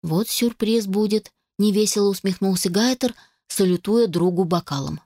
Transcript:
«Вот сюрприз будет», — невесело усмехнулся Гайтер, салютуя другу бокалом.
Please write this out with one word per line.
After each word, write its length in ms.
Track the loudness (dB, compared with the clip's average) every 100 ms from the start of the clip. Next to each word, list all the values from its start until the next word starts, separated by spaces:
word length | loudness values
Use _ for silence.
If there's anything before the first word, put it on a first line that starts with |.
«Вот 280 | -2 -2 -2
сюрприз 580 | -2 -2 -2 0 0 0
будет», — 460 | 0 0 0 -4 _ _ _
невесело 480 | 0 2 0 2 0
усмехнулся 640 | 0 -4 -2 -2 0 0
Гайтер, 440 | 0 0 0 -4 -6 _ _ _
салютуя 580 | 0 2 2 2 2 2
другу 380 | 2 0 0 0
бокалом. 560 | 0 -2 -6 -6 -8